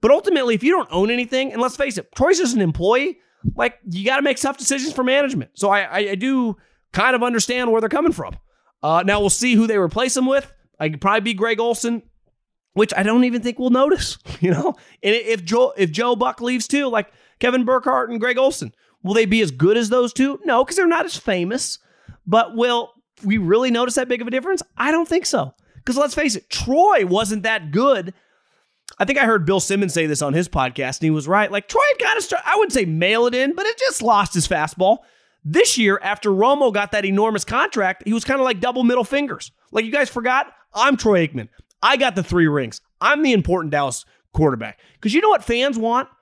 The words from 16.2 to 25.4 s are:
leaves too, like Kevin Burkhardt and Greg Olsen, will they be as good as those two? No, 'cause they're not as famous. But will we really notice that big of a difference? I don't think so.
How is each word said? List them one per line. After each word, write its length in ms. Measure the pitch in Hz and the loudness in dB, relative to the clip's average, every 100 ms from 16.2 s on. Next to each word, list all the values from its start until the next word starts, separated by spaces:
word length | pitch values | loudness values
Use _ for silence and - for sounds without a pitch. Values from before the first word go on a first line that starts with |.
| 247 - | -2 -4
leaves 260 | 240 254 - | -4 -4 -2
too, 200 | 277 277 | -2 0
like 240 | 226 - _ _ _ | -2 -4 _ _ _
Kevin 240 | 247 254 | -2 0
Burkhardt 460 | 240 254 247 262 233 | 2 0 2 -2 -2
and 100 | 233 | -4
Greg 180 | 240 247 | -2 0
Olsen, 360 | 269 269 117 _ _ _ | 0 0 -10 _ _ _
will 120 | 180 | -2
they 120 | 214 226 | 0 2
be 140 | 220 | 2
as 100 | 196 | 0
good 260 | 127 165 220 | 2 2 4
as 120 | 220 | 2
those 220 | 247 247 | 0 0
two? 300 | - 269 277 | 0 -2 -2
No, 220 | 370 240 262 | 0 2 2
'cause 100 | 339 | 2
they're 100 | 349 | 2
not 200 | 339 359 | 2 -2
as 100 | - | -6
famous. 640 | - 185 175 240 - - _ _ - - - | -4 -2 -2 -4 -6 -10 _ _ -20 -20 0
But 280 | 214 233 226 | 2 2 0
will 360 | 247 240 233 _ _ _ | 0 0 -4 _ _ _
we 140 | 202 214 | -2 0
really 340 | 175 214 254 | 2 2 2
notice 240 | 233 247 247 | 0 0 -2
that 140 | 254 | -2
big 120 | 247 | -4
of 60 | 233 | -2
a 40 | |
difference? 300 | 254 294 381 - _ | -4 -2 -4 -6 _
I 160 | 247 | -2
don't 160 | 320 330 | 0 0
think 180 | 339 - | -2 0
so. 280 | 269 | -2